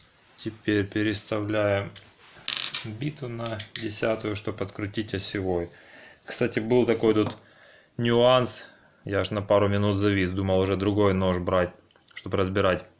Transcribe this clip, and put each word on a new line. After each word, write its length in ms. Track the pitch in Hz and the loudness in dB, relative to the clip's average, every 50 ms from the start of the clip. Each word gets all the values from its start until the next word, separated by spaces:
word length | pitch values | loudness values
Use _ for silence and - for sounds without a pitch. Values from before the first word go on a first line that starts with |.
| - - _ _ _ _ _ | -18 -20 _ _ _ _ _
Теперь 480 | - - 113 104 - - - 107 104 98 | -10 -10 -10 -10 -6 -2 0 0 0 0
переставляем 1040 | 101 - 107 107 107 107 107 - - 110 107 104 101 107 107 104 104 101 98 101 - - - - - - _ - - - - - - - - - - - - - | 0 -2 -2 0 0 -2 -2 -4 -4 -4 -4 -2 -2 -2 0 2 2 2 0 -2 -4 -12 -16 -20 -20 -20 _ -20 -20 -20 -12 -6 -4 -4 -4 -4 -4 -4 -4 -6
биту 440 | 113 104 110 135 151 151 - 139 120 | -6 -10 -6 -8 -8 -8 -8 -10 -10
на 160 | 117 117 117 113 113 104 - - - | -8 -6 -6 -6 -4 -4 -6 -4 -4
десятую, 640 | - 113 110 104 - - 113 113 110 - 110 104 | -4 -4 -4 -4 -2 -2 -2 -2 -2 -4 -6 -6
чтобы 280 | 101 - - 104 - 98 | -6 -6 -8 -6 -6 -8
открутить 500 | 95 - - 107 101 101 - 107 107 - | -8 -6 -8 -8 -6 -6 -6 -6 -4 -4
осевой. 540 | 95 92 - - 104 95 92 90 87 85 85 - - - - - - - - - _ _ | -4 -4 -4 -4 -4 -2 -2 -2 -2 -4 -6 -10 -18 -20 -20 -20 -20 -20 -20 -20 _ _
Кстати, 340 | - - - 123 117 - 123 | -6 -2 0 0 0 0 -4
был 240 | 110 113 123 123 120 | -2 2 2 4 4
такой 300 | 113 113 113 113 113 107 | 4 2 2 4 4 4
тут 160 | 107 107 104 - - - - _ - - - - - _ _ _ | 4 2 0 -2 -10 -16 -20 _ -20 -20 -20 -20 -20 _ _ _
нюанс. 720 | - 120 120 117 117 120 123 127 127 123 117 - - - - - _ _ _ _ _ _ | -2 0 2 4 6 6 6 6 6 4 2 -2 -4 -6 -12 -20 _ _ _ _ _ _
Я 160 | - 101 98 | -4 -2 -2
аж 100 | 95 - | -2 -2
на 120 | 107 107 98 | -2 -4 0
пару 260 | - 104 101 104 98 | 4 4 4 4 4
минут 300 | 101 101 104 104 101 98 | 2 2 2 2 2 2
завис. 320 | 101 104 101 98 92 90 | 2 2 2 2 0 0
Думал 300 | 90 95 98 95 95 92 | -2 -2 0 0 2 2
уже 160 | 95 95 98 | 2 2 0
другой 380 | 92 95 104 101 104 104 101 95 | 0 0 0 2 4 2 4 4
нож 240 | 95 95 92 90 90 | 2 2 0 0 0
брать, 320 | 87 90 95 92 90 87 - - _ _ _ _ _ _ _ | 0 0 2 2 2 0 -2 -12 _ _ _ _ _ _ _
чтобы 220 | - - 95 90 98 | -16 -10 -6 -2 -2
разбирать. 460 | 95 92 95 101 95 95 90 87 - - _ _ | 0 0 0 2 2 2 2 0 -2 -12 _ _